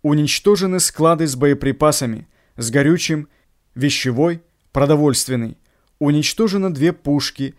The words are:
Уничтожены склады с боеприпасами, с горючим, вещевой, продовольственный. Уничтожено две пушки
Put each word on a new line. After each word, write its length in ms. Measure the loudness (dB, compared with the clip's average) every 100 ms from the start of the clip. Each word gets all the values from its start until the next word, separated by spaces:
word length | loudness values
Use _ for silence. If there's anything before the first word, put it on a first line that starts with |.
Уничтожены 760 | 2 2 0 0 2 2 0 -2
склады 460 | -2 0 2 2 -2
с 100 | 0
боеприпасами, 880 | 0 2 -2 2 0 0 -4 -8 -12 _ _ -10
с 140 | -2
горючим, 580 | 0 2 0 0 -6 -8 _ _ _ _
вещевой, 680 | -4 -2 -2 -4 0 0 -2 _ _ _
продовольственный. 880 | -2 2 4 2 0 -2 -4 -6 -12 _ _ _ _
Уничтожено 720 | 0 0 0 0 0 0 -2
две 200 | 0 0
пушки 640 | 0 -2 -2 -2 -8 -10